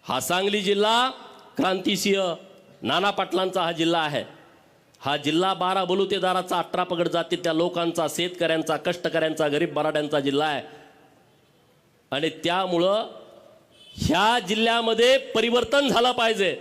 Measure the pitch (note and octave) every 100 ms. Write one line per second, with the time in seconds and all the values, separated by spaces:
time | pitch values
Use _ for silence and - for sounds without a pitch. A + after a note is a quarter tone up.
0 | - C3 - F3+ G3+ G#3 F#3+ G3+ G#3 A#3
1 | B3+ - - - - - F3 F#3+ F#3+ G3+
2 | G#3 G3 F#3 D#3+ - - - - A2 D#3
3 | G3+ G3+ F#3 F#3+ F#3 F#3 E3+ D#3+ E3 E3+
4 | D3+ C3+ - - - - _ _ _ _
5 | C#3 D3 C3 D#3+ F#3 F3+ F3+ F#3+ F3+ F#3
6 | F#3+ G3 F#3 F#3 F3+ F3+ E3 F3+ F3+ F3
7 | E3+ E3 D#3+ F3 E3+ D#3+ E3+ E3+ E3+ E3+
8 | D#3 D#3+ F3 F3 E3 D#3+ D#3 D3+ - F3
9 | E3 D#3+ D#3 D3+ D3+ C#3+ E3 D3 D3+ D3+
10 | D3+ D3 C#3 C#3 D3+ C#3 - - - -
11 | - _ _ _ _ _ _ _ _ _
12 | _ C3+ D#3 D#3 E3 F3+ F#3 E3+ F3+ G#3
13 | A3 - - - - - _ - - -
14 | - E3 G#3 A#3+ F3+ G#3+ A3+ A#3 A3+ A3
15 | A#3+ C4+ - A3 A#3 A#3+ A#3 C#4+ C#4 G#3
16 | B3 B3 A3+ G#3+ F#3+ C3